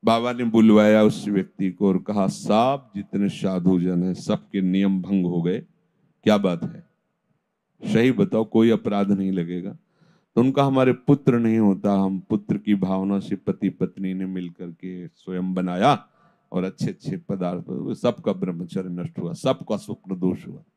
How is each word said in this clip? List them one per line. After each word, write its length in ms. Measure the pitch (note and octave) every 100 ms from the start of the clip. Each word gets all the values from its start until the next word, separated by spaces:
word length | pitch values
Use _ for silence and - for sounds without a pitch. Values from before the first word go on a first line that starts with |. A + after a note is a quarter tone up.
| G#2+
बाबा 280 | A2+ A#2+
ने 100 | B2
बुलवाया 600 | A#2+ A2+ A2 G#2+ G#2 G#2+
उस 240 | G#2+ G#2 G#2
व्यक्ति 440 | G2+ F#2 _ G2
को 160 | F2+ G2+
और 100 | F#2
कहा, 300 | F#2 G#2 F#2+
"साहब, 640 | - - G#2 A#2+ C#3 - G2+
जितने 340 | G2+ G2 G2+
साधु 500 | - G2+ F#2 F2+ F#2
जन 240 | F2+ F2
हैं, 100 | F#2
सबके 480 | F2+ - G#2 - G2+
नियम 400 | F#2+ F#2 G2 G2
भंग 240 | F2+ G2 F2+
हो 160 | F2
गए। 180 | E2+ F2+ - _ _ _ _ _
क्या 140 | G#2 G#2
बात 260 | G2 E2+
है? 260 | - - - _ _ _ _ _ _ _ _ _ -
सही 180 | G#2+ B2
बताओ, 320 | A#2+ G2+ A2
कोई 260 | A2 A#2 A2+
अपराध 420 | A2 - G2+ G2
नहीं 200 | G2 F#2+
लगेगा?" 380 | F#2 E2+ F2 F#2 - _ _ _ _ _ -
तो 60 |
उनका, 220 | B2+ C3+
"हमारे 300 | C#3 C3 C3
पुत्र 460 | B2 - C#3+ - A#2+
नहीं 200 | A2+ A2
होता, 340 | G#2+ F#2+ G2+
हम 260 | G2 F#2+ F#2+ F2
पुत्र 280 | G#2+ - G2+
की 180 | G#2 G2+
भावना 440 | F#2 F#2+ F#2+ G2+
से 160 | - G2+
पति 340 | - F#2 G2
पत्नी 440 | - F2+ - F#2+
ने 120 | F#2 F#2+
मिल 240 | F#2 F2+
करके 580 | E2+ F2 E2 F#2 F#2 F2
स्वयं 460 | _ - F#2 F#2
बनाया 540 | F#2 F#2 F2+ A2+ C3+ - _ _ _ _
और 120 | -
अच्छे-अच्छे 540 | F#2 - - - - F#2+
पदार्थ, 800 | _ G2 F2+ F2+ - A#2+ - A2
सबका 360 | B2 - -
ब्रह्मचर्य 560 | F#2 F#2 E2+ F2+ G2 F#2
नष्ट 300 | F2 E2+ -
हुआ, 140 | E2+
सबका 440 | E2+ C3 C3+ - G#2+
स्वप्न 380 | - G2 - F#2+
दोष 320 | F#2 E2 -
हुआ।" 160 | - _